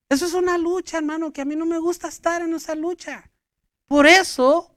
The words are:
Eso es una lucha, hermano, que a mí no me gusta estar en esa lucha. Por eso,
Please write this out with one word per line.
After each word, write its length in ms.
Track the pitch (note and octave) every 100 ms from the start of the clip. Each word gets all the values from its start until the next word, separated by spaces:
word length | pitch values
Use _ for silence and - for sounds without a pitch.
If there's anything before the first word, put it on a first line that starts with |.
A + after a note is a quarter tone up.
| _
Eso 160 | C#4 F4
es 80 |
una 240 | F4+ F4+ F4
lucha, 400 | E4 F#4 F4 E4
hermano, 340 | D4+ D#4+ D#4+
que 100 | D4
a 20 |
mí 100 | C#4
no 120 | D4+ E4
me 120 | E4
gusta 300 | E4 F4 E4
estar 340 | - E4+ E4+
en 120 | E4+
esa 200 | E4 D#4+
lucha. 560 | D#4 E4 F4+ - B3+ _ _ _ _ _ _ _
Por 200 | C#4+ C#4+
eso, 680 | F#4 F4+ - B3+ E4 E4